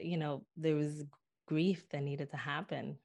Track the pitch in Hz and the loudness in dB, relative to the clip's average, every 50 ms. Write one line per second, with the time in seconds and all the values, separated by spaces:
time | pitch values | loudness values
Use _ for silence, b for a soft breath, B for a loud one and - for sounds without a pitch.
0 | - 165 175 165 156 147 143 135 - - _ 165 156 160 156 147 151 147 151 151 | -4 -2 0 0 0 0 -2 -4 -6 -10 _ 0 2 4 4 4 4 2 0 -4
1 | 147 143 - _ _ _ _ _ _ - 156 156 170 190 185 165 - - - 147 | -8 -12 -14 _ _ _ _ _ _ 0 2 4 4 4 2 2 -2 -6 -4 -4
2 | 143 139 139 139 147 139 - 135 - 143 143 151 196 - 156 135 117 139 147 135 | -2 -2 -2 -4 -4 -6 -6 -6 -4 -2 -2 -2 -2 -4 -6 -6 -6 -6 -8 -10